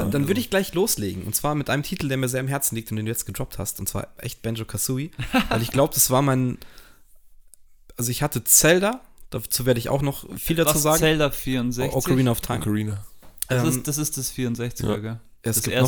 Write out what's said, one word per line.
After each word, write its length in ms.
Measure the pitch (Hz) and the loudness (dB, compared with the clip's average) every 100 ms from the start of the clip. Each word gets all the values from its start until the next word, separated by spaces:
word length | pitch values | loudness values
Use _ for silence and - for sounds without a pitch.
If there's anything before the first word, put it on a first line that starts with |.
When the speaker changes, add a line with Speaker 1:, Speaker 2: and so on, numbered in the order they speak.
Speaker 1:
dann 180 | - 143 | 2 0
Speaker 2:
Also 60 | 143 | 2
Speaker 1:
würde 120 | 208 | 0
ich 80 | 226 | 2
gleich 240 | 196 190 | 0 0
loslegen. 500 | 170 226 - 101 92 | 0 0 0 -2 -4
Und 100 | 87 | -4
zwar 220 | - 147 151 | -2 0 -2
mit 140 | 127 | 0
einem 120 | 135 | -2
Titel, 240 | 143 185 147 | -2 -4 -2
der 100 | 135 | 0
mir 100 | 131 | 0
sehr 120 | 127 | 0
am 80 | 131 | -2
Herzen 280 | 139 - 113 | 0 -2 -2
liegt 140 | - | -4
und 40 | 110 | -4
den 80 | 107 | -2
du 40 | |
jetzt 160 | 117 - | -4 -6
gedroppt 320 | 98 131 - | -6 -6 -6
hast. 220 | 98 - | -6 -6
Und 80 | 101 | -6
zwar 200 | 98 - - | -6 -8 -10
echt 240 | - - | -12 -8
Banjo-Kazooie. 680 | 113 113 110 101 - 131 156 - - | -6 -6 -6 -4 -2 -4 -6 -8 -2
Speaker 2:
<laughs> 180 | 254 - | 0 0
Speaker 1:
Weil 100 | 110 | 0
ich 80 | 117 | 0
glaub, 200 | 131 147 | 2 2
das 180 | - - | 4 4
war 120 | 127 | 4
mein, 360 | 139 131 127 120 - - - - - - - - - - - - - - | 4 2 0 -4 -12 -20 -20 -20 -20 -20 -20 -20 -20 -20 -20 -20 -16 -6
also 140 | 120 | -4
ich 100 | 120 | 0
hatte 220 | 147 120 | -2 -2
Zelda. 560 | - - 151 180 101 254 - - - | 4 6 8 6 4 -2 -10 -20 -10
Dazu 360 | 127 - - 123 | -10 -4 0 2
werde 120 | 120 | 2
ich 120 | 117 | 2
auch 100 | 135 | 0
noch 240 | 139 - - - | 0 -4 -10 -8
viel 180 | - 165 | -2 2
dazu 200 | 151 156 | 4 4
Speaker 2:
Was, 60 | |
Speaker 1:
sagen. 160 | 151 160 | 4 4
Speaker 2:
Zelda 300 | 160 156 143 | 4 4 2
vierundsechzig? 640 | - 135 131 120 120 135 | 0 -2 -2 -2 -2 -2
Speaker 1:
O-, 40 | 135 | 0
Ocarina 320 | - 131 127 | 2 4 4
of 100 | 113 | 2
Time. 200 | - 120 | -2 -4
Speaker 3:
Ocarina. 440 | 110 107 107 101 - - - - - | 0 -2 -2 -6 -12 -18 -16 -10 -2
Speaker 2:
Das 140 | 127 | 2
Speaker 1:
Ähm, 60 | 117 | 2
Speaker 2:
ist, 200 | 127 147 | 0 -2
das 100 | 143 | -4
ist 180 | 147 139 | -4 -4
das 140 | 123 | -6
vierundsechziger, 680 | - 123 117 120 - 110 104 | -4 -4 -2 -6 -4 -2 -2
gell? 200 | 110 113 - - | -4 -10 -14 -8
Speaker 1:
es 140 | 117 107 | -2 0
Speaker 2:
Das 80 | |
Speaker 1:
gibt 120 | - | 0
noch 60 | 123 | 2